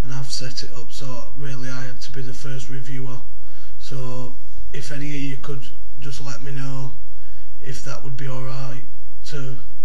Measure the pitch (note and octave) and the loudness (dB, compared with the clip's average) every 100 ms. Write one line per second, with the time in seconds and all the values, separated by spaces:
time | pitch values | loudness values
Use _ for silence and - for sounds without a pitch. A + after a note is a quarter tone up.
0 | - C3+ C3+ - B2+ B2 - - - - | 0 0 0 0 0 0 0 0 0 0
1 | C3+ B2+ C3 - C#3 C3 B2+ C3 B2+ B2 | 0 0 0 0 0 0 0 0 0 0
2 | - C3+ C3 B2+ C#3 C3 C3 C3+ C3 C3+ | 0 0 0 0 0 0 0 0 0 0
3 | C3 C3 - - - - - - - C3 | 0 0 0 0 0 0 0 0 0 0
4 | C3 B2+ B2+ B2 - - - D3 C#3 C#3+ | 0 0 0 0 0 0 0 0 0 0
5 | D3 D3 C#3 C#3 - C#3 C3 - - - | 0 0 0 0 0 0 0 0 0 0
6 | C#3 C#3 C3+ C3 C#3 C#3 C3+ C3+ C3+ C3+ | 0 0 0 0 0 0 0 0 0 0
7 | - - - - - - - C3+ - C3 | 0 0 0 0 0 0 0 0 0 0
8 | C3+ C3 C3+ C3 C3 C3 C3 C3 C3+ - | 0 0 0 0 0 0 0 0 0 0
9 | - - - D3 C3+ C3 - - | 0 0 0 0 0 0 0 0